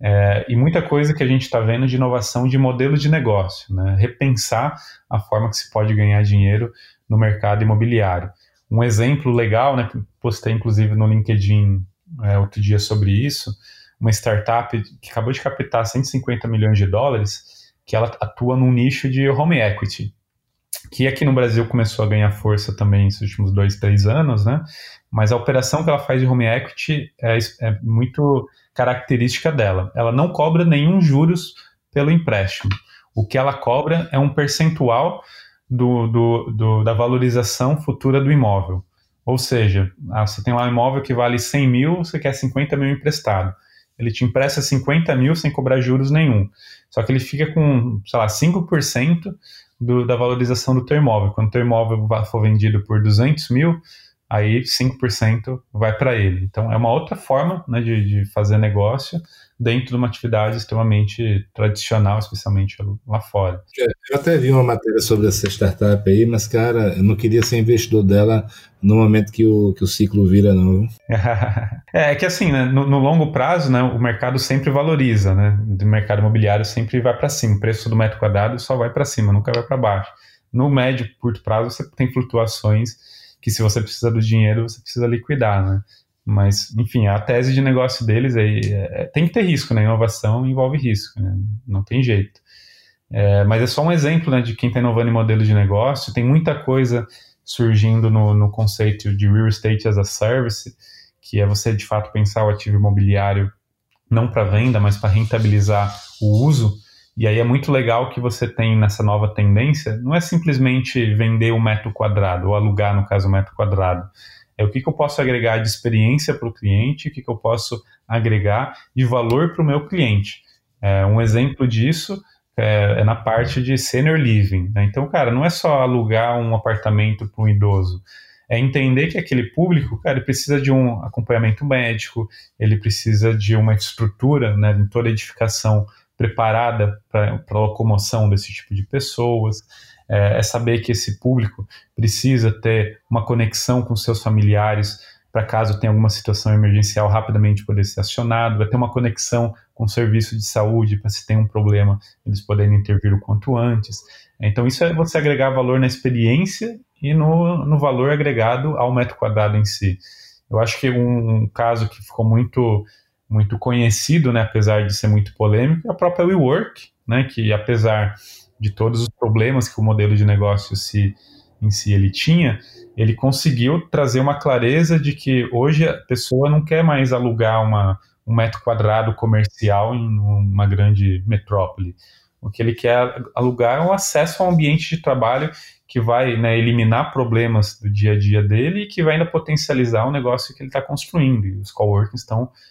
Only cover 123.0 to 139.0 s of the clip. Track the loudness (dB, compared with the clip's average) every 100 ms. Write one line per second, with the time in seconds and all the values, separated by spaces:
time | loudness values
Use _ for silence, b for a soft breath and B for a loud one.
123 | 0 0 -2 -2 0 -2 -2 -2 -2 0
124 | 0 2 2 2 2 0 -2 0 0 -2
125 | -2 -2 0 0 -2 -2 0 2 2 0
126 | 0 0 0 0 -2 -2 -2 -2 0 0
127 | 0 -2 -8 -2 0 2 2 2 -2 -6
128 | B B B B -6 -2 0 0 0 0
129 | 0 -4 -4 -4 -2 -2 0 0 0 -4
130 | -4 -4 -4 -6 -2 -2 2 2 0 -2
131 | -6 -8 -2 0 0 -2 -2 -2 -2 -4
132 | -8 -8 -10 B B -4 0 0 -2 -4
133 | 0 0 2 0 0 2 2 0 -2 -4
134 | -6 -2 0 0 0 0 2 2 0 0
135 | -2 -4 -8 -4 -4 -2 0 0 -2 b
136 | b -4 -4 0 0 0 0 0 -2 -4
137 | _ -2 -2 -4 -4 -2 -2 0 0 0
138 | 0 0 2 0 -2 -14 -8 -8 -4 -6